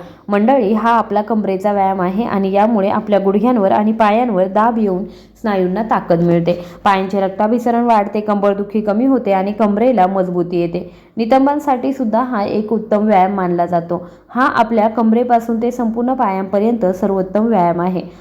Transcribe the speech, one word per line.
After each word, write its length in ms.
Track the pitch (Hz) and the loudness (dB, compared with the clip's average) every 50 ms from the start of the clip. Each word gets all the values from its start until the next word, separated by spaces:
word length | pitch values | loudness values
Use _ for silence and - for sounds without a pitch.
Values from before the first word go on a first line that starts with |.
| - - - - - - | -8 -18 -20 -16 -8 -2
मंडळी, 440 | 208 202 208 233 277 277 220 190 220 | 0 2 2 4 4 2 2 2 0
हा 180 | 214 226 233 | 0 2 2
आपला 320 | 233 226 214 220 208 202 214 | 2 2 0 0 -2 -2 -2
कंबरेचा 500 | 214 233 214 202 196 190 185 190 208 208 | 0 -2 -2 -2 -2 -2 -2 -2 -2 0
व्यायाम 280 | 202 196 190 190 190 | 0 0 0 0 0
आहे 240 | 180 180 185 202 240 | -2 -2 -2 -2 -4
आणि 280 | - - 196 196 190 190 | -2 -2 -2 -2 0 2
यामुळे 360 | 196 208 220 233 208 190 202 | 2 2 2 2 2 0 0
आपल्या 300 | - 214 220 214 208 190 | 0 -2 -2 0 0 2
गुडघ्यांवर 540 | 190 196 196 208 196 247 254 233 196 196 - | 2 2 0 2 2 2 2 2 2 2 2
आणि 200 | - 214 220 220 | 2 2 0 2
पायांवर 540 | 226 226 208 208 226 247 247 208 180 185 | 2 2 2 2 2 0 0 0 0 0
दाब 320 | 190 190 214 214 233 233 226 | 0 0 0 0 2 2 0
येऊन 260 | 220 196 185 180 185 | 0 0 -2 -2 -4
स्नायूंना 760 | 180 - - - - - _ - - 202 190 185 180 180 208 226 | -8 -12 -18 -20 -20 -16 _ -4 -2 0 0 0 0 -2 -2 -2
ताकद 380 | 226 254 196 185 - 180 165 | -2 -2 -2 0 0 0 2
मिळते, 440 | 175 170 170 175 170 170 175 175 - - - - - | 2 2 2 2 2 0 -2 -4 -6 -14 -10 -4 0
पायांचे 360 | 208 196 190 190 190 196 202 | 0 0 0 0 -2 -2 -2
रक्ताभिसरण 640 | 190 190 190 196 208 214 240 240 233 240 233 233 240 | -2 -2 -2 -2 -2 0 0 0 0 0 0 0 2
वाढते, 360 | 240 226 214 202 202 - 214 | 2 2 2 2 0 -4 -4
कंबरदुखी 600 | 208 214 208 208 196 202 196 196 202 202 - 220 | -2 -2 -2 0 2 0 0 0 -4 -4 -4 -4
कमी 260 | 214 214 202 214 247 | -2 0 0 0 2
होते 260 | 269 269 240 226 202 196 | 2 2 0 2 0 0
आणि 200 | 190 190 202 208 | 0 0 -2 -2
कंबरेला 540 | - 226 208 202 202 226 262 254 202 185 | 0 0 0 2 2 2 2 4 4 2
मजबूती 540 | 180 196 196 185 185 180 180 175 170 175 175 | 2 2 0 -2 -2 -2 -2 -2 -2 0 -2
येते. 300 | 170 170 170 180 - - - - - - - | -2 -2 -4 -6 -8 -10 -16 -20 -20 -12 -6
नितंबांसाठी 760 | - 233 220 254 262 269 277 285 294 294 294 262 247 226 269 269 | -4 0 2 4 4 4 2 0 0 0 -2 -2 -2 -2 -4 -4
सुद्धा 300 | - 262 220 214 220 254 | -2 -2 -2 0 0 0
हा 220 | 254 254 208 202 | 0 -2 -4 -2
एक 280 | - - 208 214 214 233 | -2 -2 -2 -2 -2 -2
उत्तम 340 | 220 220 - 214 208 208 | -4 -2 0 0 0 2
व्यायाम 280 | 214 214 185 185 190 202 | 4 4 4 4 2 0
मानला 320 | 196 185 175 175 170 175 | -2 -2 -2 0 0 0
जातो. 400 | 175 180 170 170 170 175 170 175 - - - - - | 0 0 -2 -2 -2 -6 -6 -8 -10 -20 -20 -18 -8
हा 180 | - 233 262 | -2 0 0
आपल्या 420 | 294 - - 233 226 233 220 208 226 | 0 2 0 0 0 2 0 0 0
कंबरेपासून 720 | 220 - 226 220 220 240 247 240 247 233 226 233 233 226 233 | 0 0 2 2 2 2 2 2 2 0 0 0 -4 -2 -2
ते 80 | 240 | -2
संपूर्ण 440 | 247 247 240 220 220 233 240 247 262 | -2 -2 -4 -4 -2 -2 -2 -2 0
पायांपर्यंत 720 | 262 247 202 190 190 190 190 196 202 202 226 220 220 - | 0 0 -2 0 -2 -4 -2 -2 0 0 2 0 0 0
सर्वोत्तम 600 | 180 190 190 - 202 196 190 185 185 - 208 214 | 0 0 0 0 0 0 0 -2 -2 0 0 0
व्यायाम 340 | 233 226 196 175 170 170 170 | 2 2 2 2 2 2 0
आहे. 220 | 175 185 185 175 - - - - | -2 -2 -2 -4 -6 -10 -14 -20